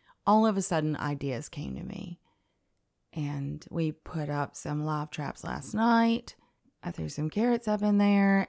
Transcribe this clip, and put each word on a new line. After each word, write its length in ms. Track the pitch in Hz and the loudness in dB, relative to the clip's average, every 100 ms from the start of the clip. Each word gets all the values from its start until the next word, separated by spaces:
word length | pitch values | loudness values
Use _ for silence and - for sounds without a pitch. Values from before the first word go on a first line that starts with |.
| _ _ - | _ _ 4
all 200 | 214 220 | 4 4
of 120 | 196 | 2
a 40 | |
sudden 340 | 190 165 156 151 | 2 2 2 0
ideas 520 | 143 143 139 123 147 | -2 -4 -4 -4 -6
came 260 | - 143 - | -6 -8 -8
to 60 | |
me. 380 | - - - 170 _ _ _ _ _ _ _ _ _ | -8 -10 -10 -14 _ _ _ _ _ _ _ _ _
And 500 | 160 147 143 139 151 - | -8 -6 -4 -6 -8 -8
we 220 | 165 160 | -2 -2
put 360 | 151 - 160 147 | -4 -8 -6 -4
up 260 | 147 139 | -2 -4
some 300 | - 151 147 | -6 -6 -4
live 260 | 151 151 151 | -2 -2 -4
traps 320 | - 143 - | -6 -8 -8
last 300 | - 139 147 | -8 -6 -4
night. 640 | 208 226 233 233 226 - - _ _ _ _ | 0 4 4 4 0 -4 -20 _ _ _ _
I 80 | 175 | -10
threw 180 | 170 156 | -6 -6
some 220 | 147 151 | -4 -4
carrots 360 | - 240 240 220 | 0 2 2 0
up 160 | 214 | 0
in 140 | 208 208 | 2 4
there, 520 | 202 202 196 196 | 6 6 6 4